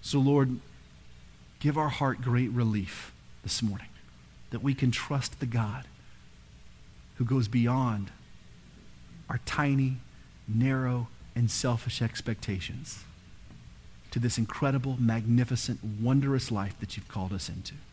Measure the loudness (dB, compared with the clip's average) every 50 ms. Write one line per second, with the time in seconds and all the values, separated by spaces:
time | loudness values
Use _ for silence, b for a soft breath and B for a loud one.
0 | -6 2 2 4 6 6 6 6 6 4 2 -2 -6 -12 -20 -20 -20 -20 -20 -20
1 | -20 -20 -20 -20 -20 -20 -20 -20 -20 -20 -18 0 0 2 2 4 2 0 0 2
2 | 0 0 0 0 0 2 4 4 4 2 2 2 2 4 2 2 -2 -2 -6 -10
3 | -12 -14 -16 -20 -20 -20 -20 -12 -4 -2 -2 0 0 0 -2 -2 -8 -12 -18 -20
4 | -20 -20 -20 -20 -20 -20 -20 -20 -16 -10 -8 -2 0 0 0 4 2 2 2 2
5 | -2 -2 -2 -2 -2 -2 -4 -4 -6 -2 0 0 0 0 -2 -8 -10 -14 -18 B
6 | B B B B B B B -20 -20 -20 -20 -20 -20 -20 -20 -20 -20 -20 -20 -20
7 | -20 -20 -4 -4 0 2 2 2 2 2 2 4 4 4 4 2 2 2 0 -2
8 | -4 -8 -10 -18 -20 -20 -20 -20 -20 -20 -20 -20 -20 -20 -20 -20 -20 -20 -20 -20
9 | -20 -18 -18 -20 -10 -4 -4 -4 -4 -2 0 0 2 4 4 4 4 2 0 -2
10 | -6 -14 B B B B B B -8 0 2 4 4 4 4 2 2 2 0 0
11 | -2 -4 -8 -16 -18 -8 -2 2 2 2 2 2 2 2 0 0 0 -4 -2 0
12 | -2 -2 -2 -2 -4 -4 -4 -4 -2 -4 -4 -4 -4 -6 -8 -8 -8 -10 -10 -12
13 | -12 -18 -20 -20 -20 -20 -20 -18 -18 -18 -18 -18 -18 -18 -20 -18 -18 -18 -18 -18
14 | -16 -6 -2 0 0 2 2 2 0 -2 0 0 0 2 2 2 0 0 0 2
15 | 4 4 4 2 2 4 4 4 4 4 2 -2 0 -2 -4 -4 -4 -8 -4 -2
16 | 2 4 4 4 4 4 2 0 0 0 -2 -2 -2 -4 -6 -8 -10 -10 -8 -10
17 | -12 -8 -6 -4 -4 -4 -4 -4 -6 -6 -6 -8 -8 -10 -12 -12 -16 -16